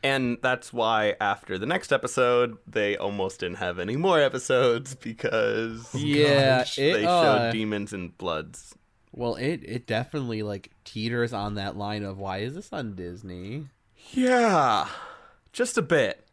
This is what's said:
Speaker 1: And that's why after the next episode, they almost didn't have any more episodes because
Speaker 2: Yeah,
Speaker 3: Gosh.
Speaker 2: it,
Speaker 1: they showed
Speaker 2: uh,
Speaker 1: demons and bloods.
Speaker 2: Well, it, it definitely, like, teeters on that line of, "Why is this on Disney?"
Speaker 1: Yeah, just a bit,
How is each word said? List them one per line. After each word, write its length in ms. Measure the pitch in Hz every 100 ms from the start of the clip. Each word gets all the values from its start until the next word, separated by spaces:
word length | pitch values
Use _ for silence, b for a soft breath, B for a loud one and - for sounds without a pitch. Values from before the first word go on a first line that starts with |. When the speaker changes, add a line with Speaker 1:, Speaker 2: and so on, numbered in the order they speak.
| 139
Speaker 1:
And 320 | 135 123 120
that's 300 | 131 127 -
why 440 | 120 110 113 107 -
after 380 | 101 101 - 92
the 80 | 113
next 260 | 180 -
episode, 680 | 135 123 - 123 123 123 110 -
they 280 | 107 101 104
almost 440 | 101 101 95 -
didn't 180 | 90 87
have 220 | 92 90
any 160 | 92 127
more 220 | 190 165
episodes 720 | 139 131 - 131 127 117 131 131
because 960 | - 110 110 113 110 110 113 113 113 139
Speaker 2:
Yeah, 640 | 147 147 147 139 135 131
Speaker 3:
Gosh. 180 | 123 -
Speaker 2:
it, 160 | 139
Speaker 1:
they 80 | 113
showed 40 | 135
Speaker 2:
uh, 420 | 175 160 127 117
Speaker 1:
demons 400 | 113 107 104 104
and 240 | 104 87 _
bloods. 580 | 90 78 78 - - - _ _ _
Speaker 2:
Well, 240 | - 120 104
it, 260 | 131 165
it 240 | - 120 -
definitely, 560 | 110 135 151 127 110
like, 280 | 104 101 - _
teeters 500 | - 110 113 120 117
on 220 | 113 104 104
that 200 | 98 95
line 260 | 104 107
of, 140 | 101 95
"Why 220 | 98 95
is 140 | 113
this 160 | 156 -
on 220 | - 120 92
Disney?" 720 | 87 90 101 90 95 135 139 _ _ _ -
Speaker 1:
Yeah, 760 | 262 254 247 233 180 135 104 - B B B B B B
just 240 | - 247 -
a 40 |
bit, 460 | 151 165 107 - _